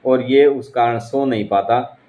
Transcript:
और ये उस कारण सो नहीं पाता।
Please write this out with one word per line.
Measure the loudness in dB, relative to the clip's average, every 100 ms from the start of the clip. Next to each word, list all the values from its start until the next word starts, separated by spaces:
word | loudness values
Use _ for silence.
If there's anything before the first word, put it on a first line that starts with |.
| 0
और | -2
ये | 2 4 4
उस | 2 -6
कारण | -2 0 -2
सो | -6 -4
नहीं | -2 -4 -2
पाता। | -2 0 -2 -2 -16